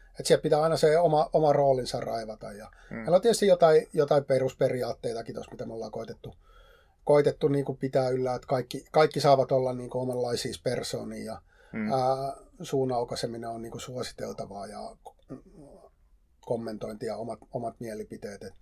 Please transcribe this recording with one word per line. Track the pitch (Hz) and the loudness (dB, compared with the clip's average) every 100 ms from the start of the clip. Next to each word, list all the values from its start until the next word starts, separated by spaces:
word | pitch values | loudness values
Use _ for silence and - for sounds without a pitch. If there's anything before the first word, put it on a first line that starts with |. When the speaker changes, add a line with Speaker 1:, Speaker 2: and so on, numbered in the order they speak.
| _ - | _ -4
Speaker 1:
et | - | 2
siellä | 160 | 2
pitää | 151 151 | 4 2
aina | 160 147 | 2 4
se | 156 160 | 4 6
oma, | 170 151 160 | 4 4 2
oma | 156 151 | 4 4
roolinsa | 143 139 131 120 123 | 4 4 2 0 -6
raivata. | - 113 110 107 107 | -6 -6 -8 -12 -14
Ja | 104 107 - - | -16 -18 -20 -14
Speaker 2:
Mm. | 113 | -8
Speaker 1:
meillä | 113 180 | 2 4
on | |
tietysti | 226 208 202 | 4 4 4
jotain, | 175 165 156 156 | 6 8 6 4
jotain | 165 143 147 | 0 2 2
perusperiaatteitakin | 139 131 127 - 131 123 117 - 117 113 - | 2 0 0 0 0 0 -6 -6 -8 -8 -10
tossa, | 110 - | -12 -12
mitä | 110 117 | -12 -10
me | |
ollaan | 113 110 | -10 -10
koitettu, | 117 110 - 127 - _ - - _ _ _ | -10 -12 -14 -16 -18 _ -20 -20 _ _ _
koitettu | - 147 143 - 147 | 4 4 4 2 0
niinku | 143 135 | 0 -2
pitää | 135 135 135 127 | -4 -2 0 0
yllä, | 131 127 | 0 -2
että | 123 - | -4 -2
kaikki, | 127 120 135 - | -4 -4 -10 0
kaikki | 156 156 147 | 4 4 4
saavat | 143 135 127 | 6 6 4
olla | 135 127 | 2 0
niinku | 127 123 127 | -4 -8 -6
omanlaisia | 127 123 120 120 127 113 | -4 -4 -2 -4 -6 -6
persoonia | 127 120 113 117 110 110 | -4 -4 -4 -8 -8 -10
ja, | 110 113 _ _ _ | -10 -12 _ _ _
Speaker 2:
Mm. | 110 107 | -6 -2
Speaker 1:
ää, | 131 127 135 139 - - - | 0 0 0 -4 -10 -16 -16
suun | 170 139 131 | -4 -2 0
aukaiseminen | 120 120 113 120 117 117 | -2 -4 -6 -6 -8 -10
on | 117 | -10
niinku | 113 117 | -12 -12
suositeltavaa | - 123 110 - 113 107 104 98 104 | -10 -10 -10 -8 -10 -8 -10 -12 -12
ja | 104 113 - - | -12 -14 -16 -20
ko-, | _ - 131 190 165 143 - - _ _ _ _ _ | _ -18 -18 -18 -20 -20 -20 -20 _ _ _ _ _
kommentointi | - 117 113 107 110 107 113 | -6 -6 -6 -10 -10 -8 -8
ja | 104 | -8
omat, | 117 113 - | -10 -12 -10
omat | 127 117 - | -8 -8 -10
mielipiteet. | 117 107 104 110 107 98 | -12 -12 -12 -14 -14 -14
Et, | 98 - | -16 -20